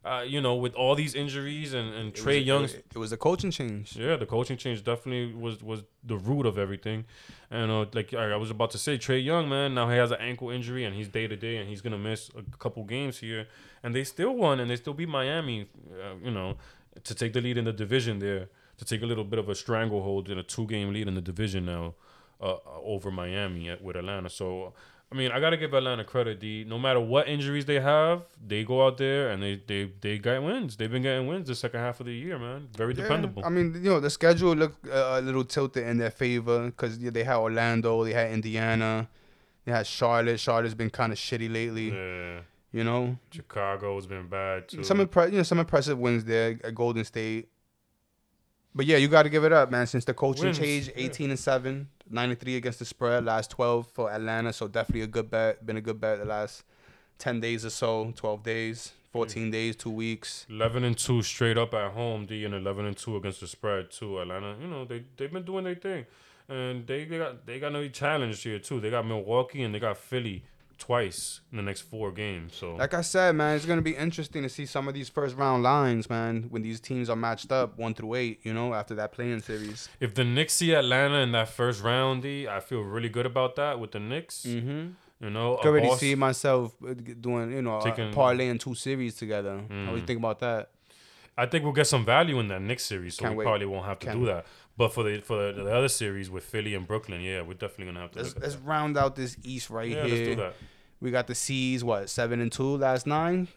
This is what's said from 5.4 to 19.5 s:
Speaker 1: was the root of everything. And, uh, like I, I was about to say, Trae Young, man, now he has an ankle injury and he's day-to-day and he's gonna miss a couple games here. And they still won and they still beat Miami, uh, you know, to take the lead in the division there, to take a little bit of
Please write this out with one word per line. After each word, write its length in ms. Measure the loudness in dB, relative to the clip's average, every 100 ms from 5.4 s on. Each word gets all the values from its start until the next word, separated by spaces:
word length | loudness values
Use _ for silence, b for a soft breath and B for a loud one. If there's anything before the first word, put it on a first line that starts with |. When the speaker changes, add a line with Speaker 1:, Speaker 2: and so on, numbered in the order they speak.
| -6 -6
Speaker 1:
was 200 | -6 -8 -8 _
the 140 | -4 -2
root 300 | 2 4 4
of 100 | 2
everything. 460 | -2 -2 -4 -4 -6 B B B B
And, 200 | -2 0
uh, 140 | 2 0
like 220 | -2 -2
I, 160 | -2 0
I 40 | 0
was 140 | -2
about 200 | 0 0
to 80 | 0
say, 180 | -2 -2
Trae 260 | 2 0
Young, 280 | 2 0 2
man, 240 | 0 2
now 160 | 2 4
he 80 | 4
has 120 | 4
an 60 | 2
ankle 280 | -4 -6 -6
injury 360 | -6 -4 -4
and 100 | -4
he's 140 | -4 -4
day-to-day 480 | -4 -4 -4 -6 -6
and 100 | -6
he's 140 | -8
gonna 160 | -6 -4
miss 320 | -4 -4 -8
a 220 | -14 -14 -8
couple 260 | -6 -6
games 340 | -6 -4 -4 -6
here. 280 | -8 -8 -10 B B B
And 120 | -4
they 100 | -2
still 300 | -4 -2 0
won 240 | 4 4 4
and 100 | 0
they 60 | -4
still 180 | -6
beat 140 | -6 -4
Miami, 560 | -2 0 -2 -4 -6 -8 -16 -18
uh, 220 | -14 -12 -10
you 60 | -6
know, 260 | -4 -4 -6 B B B -18
to 100 | -12
take 200 | -4 -2
the 80 | 0
lead 160 | 0 0
in 80 | -2
the 60 |
division 480 | -2 0 0 0 -2
there, 280 | -2 -2 -6 b b -14
to 80 | -6
take 160 | -4
a 40 | -2
little 180 | -2
bit 140 | -2 -2
of 120 | -2